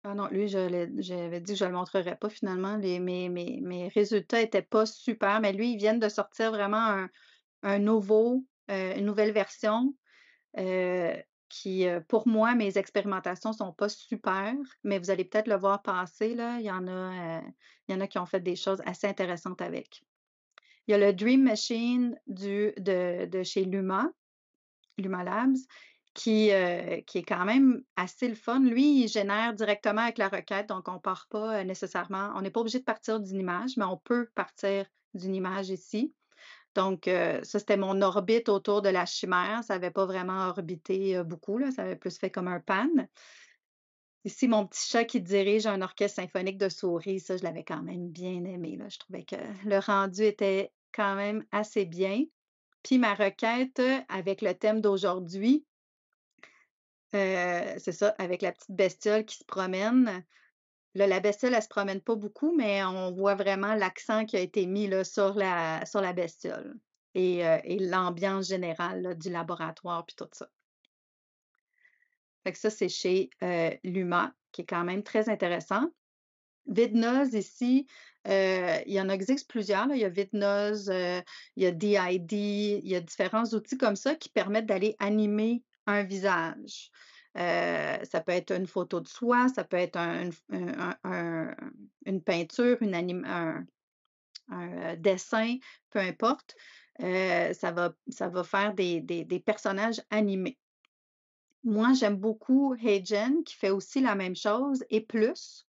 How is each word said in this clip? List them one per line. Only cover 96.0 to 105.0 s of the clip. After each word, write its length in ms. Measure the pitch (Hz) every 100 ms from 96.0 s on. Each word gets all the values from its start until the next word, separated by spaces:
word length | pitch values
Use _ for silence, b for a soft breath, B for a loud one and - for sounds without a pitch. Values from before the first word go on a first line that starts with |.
importe. 560 | 185 175 226 302 - - B B B -
Euh, 520 | 180 185 190 175 170
ça 180 | 175 180
va, 240 | 175 175 - -
ça 200 | - 190
va 140 | 180
faire 320 | 170 196 208
des, 260 | 202 180 170
des, 240 | 165 170
des 160 | 160 180
personnages 640 | - 214 202 196 226 220 -
animés. 480 | 214 208 190 180 - _ _ _ _ _ _ _ _ _ _
Moi, 300 | 240 208 233
j'aime 220 | 262 214 202
beaucoup 580 | 214 220 - 262 277
HeyGen, 720 | 247 226 202 185 208 240 311
qui 100 | -
fait 160 | - 196
aussi 300 | 196 - 269
la 160 | 254 196
même 200 | 185 180
chose, 480 | 208 220 285 262 -
et 100 | 220